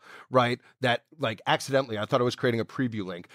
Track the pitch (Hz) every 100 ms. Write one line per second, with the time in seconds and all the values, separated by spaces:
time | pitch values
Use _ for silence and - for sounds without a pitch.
0 | - - - 127 120 123 - _ 127 120
1 | - - 127 107 - 151 - 135 135 107
2 | 107 135 123 - 127 117 107 - 127 110
3 | 92 87 -